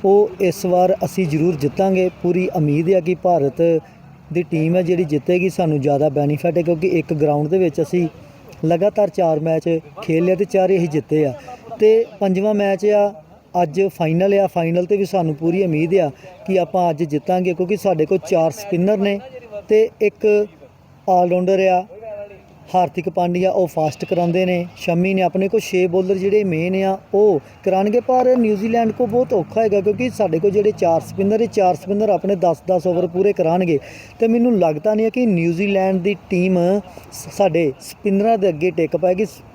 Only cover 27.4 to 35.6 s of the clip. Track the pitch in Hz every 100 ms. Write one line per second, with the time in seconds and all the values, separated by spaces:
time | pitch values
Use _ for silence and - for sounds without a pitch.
27.4 | - - - 190 202 240 233 254 254 254
28.4 | 220 208 220 233 226 214 247 233 254 214
29.4 | 160 214 220 202 196 202 247 - 196 160
30.4 | 202 202 208 208 175 165 160 - 196 220
31.4 | 226 - 185 180 - 202 214 175 190 196
32.4 | 175 156 - 185 185 175 180 175 202 196
33.4 | 165 175 180 143 - - - - 226 233
34.4 | 247 214 165 151 214 214 220 247 240 180
35.4 | 170 170